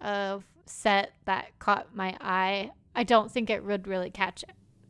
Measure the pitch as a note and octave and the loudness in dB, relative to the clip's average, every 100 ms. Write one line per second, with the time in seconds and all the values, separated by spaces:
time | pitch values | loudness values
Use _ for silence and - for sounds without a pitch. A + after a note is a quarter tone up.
0 | G#3 G3+ G3 G3 G3 _ - - A3 G3 | -6 -4 -2 -6 -10 _ -20 -2 2 4
1 | G3+ - - F#3+ - _ - G3+ - G3+ | 2 -6 -4 -4 -4 _ 0 0 0 -6
2 | F#3+ F#3 G3 F#3 F#3+ G3 G#3+ - _ - | -6 -6 -2 0 2 0 -4 -12 _ -4
3 | A3+ A#3 G#3+ B3 A3+ G#3+ G3+ G3+ G3 F#3 | 6 6 6 -4 -2 -2 -2 -4 -2 -4
4 | F3+ F#3+ F#3+ - - - _ _ _ | -4 -2 -4 -4 -18 -20 _ _ _